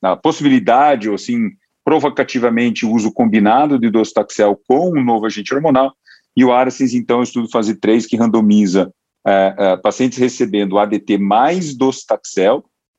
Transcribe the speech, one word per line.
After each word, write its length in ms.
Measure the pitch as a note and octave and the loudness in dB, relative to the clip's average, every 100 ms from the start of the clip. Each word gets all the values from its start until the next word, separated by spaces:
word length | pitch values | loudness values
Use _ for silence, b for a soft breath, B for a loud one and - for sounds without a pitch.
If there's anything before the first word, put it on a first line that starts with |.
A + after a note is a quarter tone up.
a, 100 | F#2+ | -4
a 40 | F2+ | -2
possibilidade, 920 | D#3 D#3+ D3 C3 G2+ A#2+ D3 C3+ G#2 | -2 0 2 2 2 2 2 0 -2
ou 40 | |
assim, 360 | G2 - A#2+ G#2+ - _ _ | -6 -4 -4 -4 -8 _ _
provocativamente, 1000 | - D#3 C#3+ - C3 B2+ A#2+ A#2 A#2+ G#2+ | 0 0 0 -2 -4 -2 0 0 0 -2
o 60 | A2+ | -2
uso 220 | A2+ G#2+ | 0 -2
combinado 680 | - A#2 G#2+ G#2 A#2 D3+ C#3 | 0 0 2 4 2 2 0
de 120 | A#2 | 0
docetaxel 680 | G#2+ G#2+ - G2+ - G#2 G2+ - | 0 0 -2 -4 0 0 0 0
com 320 | C3 F3+ D#3+ | 0 0 0
um 60 | |
novo 220 | B2 A2+ G#2+ | 0 0 -2
agente 280 | G2+ G2 | -6 -6
hormonal, 380 | C3+ D#3 C3 C3+ - b b _ | -2 0 2 0 -4 b b _
e 100 | - | 0
o 80 | B2+ | 2
Aracens, 420 | B2 C3 B2+ C3+ | 2 0 -2 -2
então, 240 | A#2+ A2+ A#2+ | -2 -2 -2
é 20 | |
o 20 | |
estudo 280 | A#2+ A#2+ A2+ | -2 -4 -4
fase 240 | A#2+ G#2+ | -2 -2
três 320 | G#2+ G#2+ A2+ A2 | -2 0 0 0
que 100 | A#2 | -2
randomiza, 720 | A#2 A2 G#2+ G#2 G2+ F#2+ F2+ - _ _ - | 0 2 4 2 2 0 -2 -6 _ _ 0
é, 280 | G2 F#2+ F#2+ | 2 2 0
é, 180 | G2 F#2 | 0 0
pacientes 420 | G#2+ G2 C3 B2 | -2 -2 -2 0
recebendo 600 | B2+ A#2 A#2+ G#2 G2+ G2 | -2 -2 -2 -2 0 0
A 80 | G#2 | 0
D 120 | G#2 | -2
T 200 | - G2+ | -2 -2
mais 560 | G2 G#2 C#3 F3+ D#3+ | 0 2 0 -2 -6
docetaxel, 920 | B2+ C3 C3 - G#2+ - - F#2+ C3 - _ _ | -2 -2 -2 -4 -6 -6 -2 0 0 -4 _ _